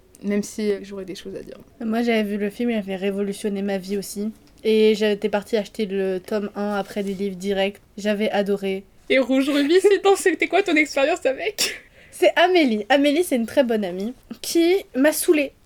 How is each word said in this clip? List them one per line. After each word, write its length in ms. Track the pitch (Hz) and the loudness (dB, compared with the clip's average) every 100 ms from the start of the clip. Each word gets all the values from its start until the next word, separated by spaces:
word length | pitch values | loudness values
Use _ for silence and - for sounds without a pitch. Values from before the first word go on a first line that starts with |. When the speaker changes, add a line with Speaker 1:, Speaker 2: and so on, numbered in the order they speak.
| _ - | _ -12
Speaker 1:
même 180 | 196 202 | -4 -2
si, 280 | 202 - 208 | -4 -4 -2
euh, 80 | 196 | -4
j'aurais 240 | 196 202 | -6 -14
des 100 | 185 | -12
choses 220 | 196 196 190 | -12 -12 -14
à 60 | |
dire. 160 | - - - _ | -14 -20 -20 _
Speaker 2:
Moi, 160 | 226 220 | -4 -2
j'avais 220 | 240 226 | 0 0
vu 160 | 214 202 | 0 -2
le 100 | 202 | -4
film, 220 | - 240 | -2 -2
il 60 | 226 | -2
avait 180 | 190 190 | -4 -4
révolutionné 640 | 196 196 202 196 220 202 | -4 -2 -4 -4 -4 -4
ma 160 | 202 196 | -4 -4
vie 220 | 185 202 | -4 -6
aussi. 320 | 185 202 214 214 _ _ | -6 -8 -8 -8 _ _
Et 300 | 220 220 214 | 0 4 4
j'étais 340 | 208 214 208 214 | 4 0 0 -2
partie 300 | 208 196 226 | -4 -2 -4
acheter 260 | 196 - | -4 -6
le 360 | 214 196 190 185 | -4 -2 -2 -4
tome 280 | 185 214 202 - | -4 -4 -4 -6
un 160 | 208 | -4
après 300 | 202 196 208 | -4 -6 -6
les 100 | 202 | -6
livres 240 | 190 202 185 | -4 -6 -6
direct. 460 | 196 196 196 202 _ - | -4 -2 -2 -4 _ -6
J'avais 320 | 202 208 214 | -4 0 0
adoré. 540 | 202 202 196 196 190 - _ _ | 0 0 -2 -2 -6 -10 _ _
Speaker 1:
Et 80 | 262 | 0
Rouge 300 | 240 262 277 | 2 2 2
Ruby, 280 | 285 285 359 | 0 4 4
c'est 240 | 381 381 | 6 4
dans, 120 | 392 392 | 4 4
c'était 320 | 370 320 320 | 2 0 0
quoi 140 | 349 | 0
ton 120 | 392 311 | 2 2
expérience 480 | 302 - 277 349 | 2 2 0 2
avec ? 560 | 269 269 370 - - - - - - | -2 -2 -6 -4 -6 -6 -18 -20 -20
Speaker 2:
C'est 200 | - 349 - | 2 2 6
Amélie. 480 | 349 370 277 214 208 | 4 6 4 0 2
Amélie, 340 | 285 285 285 | 4 4 2
c'est 120 | 359 254 | 2 0
une 100 | 226 | 0
très 180 | - | 2
bonne 180 | 247 226 | 2 2
amie 300 | 190 180 208 262 _ 226 | -2 -4 -6 -8 _ -12
qui 320 | - 339 339 381 - | -2 2 4 2 0
m'a 180 | 254 294 | 2 2
saoulée 400 | 311 - 311 269 - | 2 0 2 0 -8